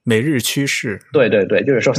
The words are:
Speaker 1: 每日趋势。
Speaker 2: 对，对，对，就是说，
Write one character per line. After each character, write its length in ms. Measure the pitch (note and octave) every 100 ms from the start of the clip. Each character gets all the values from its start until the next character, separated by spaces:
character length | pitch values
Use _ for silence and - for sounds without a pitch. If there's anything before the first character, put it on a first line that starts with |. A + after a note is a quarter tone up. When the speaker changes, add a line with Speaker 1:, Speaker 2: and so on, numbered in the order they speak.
Speaker 1:
每 180 | A#2+ A2
日 200 | C#3+ C3
趋 260 | - C#3+ C#3
势。 320 | - A#2+ G2 _
Speaker 2:
对， 160 | D3+ A2
对， 160 | G#2
对， 180 | F#2 G2+
就 120 | C3
是 60 | B2
说， 100 | C3+